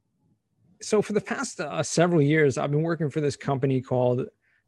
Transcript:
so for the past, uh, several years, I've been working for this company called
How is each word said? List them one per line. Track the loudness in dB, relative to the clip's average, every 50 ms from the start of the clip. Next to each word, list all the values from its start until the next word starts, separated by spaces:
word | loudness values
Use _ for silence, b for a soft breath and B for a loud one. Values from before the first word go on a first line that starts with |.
| _ _ _ _ _ _ _ _ _ _ _ _ _ _ _ -18
so | -6 -2 0 0
for | 0 0
the | -2 -4
past, | -4 -4 -6 -6 -8 -8 -8 -8
uh, | -8 -6 -4 -4
several | -4 0 2 2 2 4 4 4
years, | 4 4 4 4 4 4 2
I've | 0 -2 -2
been | 0 0
working | 0 -2 -2 -2 -4 -4
for | -2 -2
this | -2 -2 -4
company | -4 -4 -4 -2 0 0 0 0 -2
called | -2 -2 0 0 2 2 0 0 -4 -8 -12 _ _ _ _ _ _